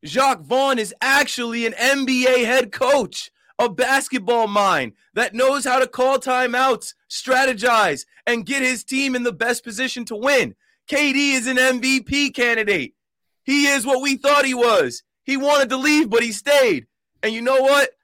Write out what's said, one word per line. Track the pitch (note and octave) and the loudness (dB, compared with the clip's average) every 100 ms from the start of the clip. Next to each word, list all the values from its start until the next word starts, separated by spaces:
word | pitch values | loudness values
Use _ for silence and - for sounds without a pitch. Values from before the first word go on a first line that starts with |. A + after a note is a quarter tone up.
| D3+ | -4
Jacque | F3 C4+ A3+ | 0 2 0
Vaughn | D3 B3 C4+ B3+ | -2 0 2 0
is | G#3 - | -2 -4
actually | B3 C#4 C#4+ - A#3+ A#3 A#3 | 0 2 2 -2 -4 -4 -4
an | |
N | - B3 C#4 C4 | -2 0 0 0
B | B3+ B3+ | 2 2
A | B3+ A3+ | 2 2
head | B3+ A#3+ | 0 0
coach, | - - C#4+ G#3 - - _ _ - | -2 2 2 0 -8 -14 _ _ -2
a | A#3+ | -2
basketball | E3 B3 C4+ D#4 B3+ F#3+ A#3 A3 | 0 0 0 0 -6 0 0 2
mind | G#3 G3 E3 B2 - _ | 2 2 2 -2 -10 _
that | - A#3 | -4 -4
knows | G#3 C4 C#4 B3+ | 0 0 2 0
how | B3+ | 0
to | B3+ | 0
call | - B3+ C4+ | 0 0 0
timeouts, | C4 B3+ B3+ B3 C4+ A3+ - - _ | 0 0 0 0 0 0 -6 -18 _
strategize, | - - B3+ C4+ A#3 A#3+ A#3 G3 C#3+ - _ - | -12 -2 0 2 0 2 2 2 -2 -8 _ -4
and | A#3 G3 | -4 -2
get | C#4 | -2
his | B3+ B3+ - | -2 -2 -4
team | C4 C#4 | -4 -2
in | B3 | -2
the | A#3+ | -2
best | F3+ A3+ A#3 A#3+ | -2 -4 -4 -6
position | G#3 B3+ B3 A3+ | -6 -6 -6 -10
to | G#3+ | -4
win. | B3+ C#4 C#3+ - _ _ - | 0 0 0 -6 _ _ -6
K | C#4+ D4 | -2 0
D | C4+ C#4+ | 0 0
is | C4 A#3+ | 0 0
an | B3+ | 0
M | C4 B3+ | 2 0
V | B3+ C4+ | 0 -2
P | - C#4 C#4+ | -2 -2 -2
candidate. | - A#3+ A3+ G#3+ F#3+ B2 _ _ _ _ _ | -2 -2 0 -2 -2 -4 _ _ _ _ _
He | - C#4 C#4+ | -2 0 2
is | C#4 A#3 | 0 0
what | B3+ | 0
we | C#4 C4+ | 0 -2
thought | C#4 C#4+ C4+ | 2 2 2
he | |
was. | B3+ A#3+ G#3 C3+ - _ _ - | 0 2 2 0 -4 _ _ -6
He | C4+ | -2
wanted | C#4 D4 C4 | 2 2 2
to | C4 | 0
leave, | C#4+ D4+ C4+ | 0 2 2
but | A3+ | 0
he | A#3 | -2
stayed. | G3+ - C#4+ B3+ D3+ A2 _ _ _ | -6 2 4 4 0 -6 _ _ _
And | A3 | -6
you | A3 | -4
know | A#3+ C4+ | 0 2
what? | C4+ C#4+ B3+ _ | 4 4 2 _